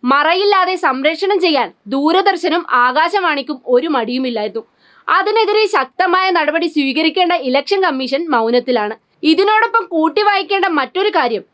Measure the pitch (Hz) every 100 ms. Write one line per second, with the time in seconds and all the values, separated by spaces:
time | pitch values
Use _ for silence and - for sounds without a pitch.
0 | 247 277 302 370 403 392 370 370 320 262
1 | 277 320 392 392 339 285 202 _ - 269
2 | 294 359 392 370 330 330 - 247 247 254
3 | 330 392 359 294 277 269 - 254 320 277
4 | 233 247 262 226 208 220 - _ _ _
5 | - 339 392 427 415 415 427 349 - _
6 | 370 359 381 349 294 320 339 311 269 269
7 | 320 311 359 349 269 254 370 392 370 269
8 | 262 269 339 247 226 247 247 240 208 -
9 | _ _ 302 320 403 427 453 453 370 339
10 | 311 - 415 392 392 392 381 311 262 359
11 | 415 339 254 214 -